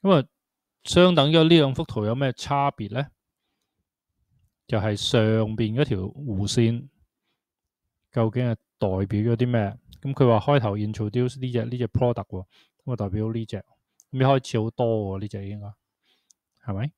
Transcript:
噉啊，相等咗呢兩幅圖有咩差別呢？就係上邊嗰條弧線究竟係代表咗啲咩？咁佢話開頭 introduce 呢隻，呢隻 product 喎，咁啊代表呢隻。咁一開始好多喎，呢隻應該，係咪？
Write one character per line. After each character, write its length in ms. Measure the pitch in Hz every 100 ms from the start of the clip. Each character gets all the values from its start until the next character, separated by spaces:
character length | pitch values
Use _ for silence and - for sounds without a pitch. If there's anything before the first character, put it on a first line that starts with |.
噉 100 | 196 175
啊， 60 | 127 _ _ _ _ _
相 300 | - - 180
等 160 | 170 143
咗 120 | 165
呢 60 | 160
兩 260 | 170 143 131
幅 80 |
圖 220 | 165 - 107
有 100 | 123
咩 160 | 135
差 380 | 120 - 143 139
別 220 | - 104
呢？ 140 | 113 139 _ _ _ _ _ _ _ _ _ _ _ _ _ _ _ _
就 120 | 113
係 160 | 104 104
上 260 | - 120 110 110 110 110
邊 240 | 110 113
嗰 60 | 147
條 140 | 107
弧 480 | 92 - 143 95 101
線 400 | - 117 117 135 _ _ _ _ _ _ _ _ _ _ _ _ -
究 160 | 113
竟 120 | 127 123
係 100 | 113 _ _
代 100 | 104
表 320 | 92 98 104
咗 160 | 110 113
啲 120 | 123
咩？ 260 | 120 101 - _ -
咁 120 | 139
佢 140 | 135 131 110
話 0 | 120
開 60 | 143
頭 160 | 110 101
introduce 640 | 107 107 107 117 123 131
呢 100 | 127
隻， 140 | 120 113
呢 120 | 123
隻 100 | 117
product 380 | - 123 117 -
喎， 180 | 117 - _ _ _ -
咁 80 |
啊 20 | 120
代 140 | 101
表 240 | 101 110
呢 120 | 113 113
隻。 120 | 101
咁 60 | - _ _ _ _
一 80 | 131
開 280 | 131 139 -
始 140 | 117
好 80 | 110
多 480 | - 120 110 101 95
喎， 20 |
呢 80 | 104
隻 220 | 104 98
應 100 | 104
該， 80 | 101 104 _ _ _ _ _ _ _ _ -
係 80 |
咪？ 180 | 98 135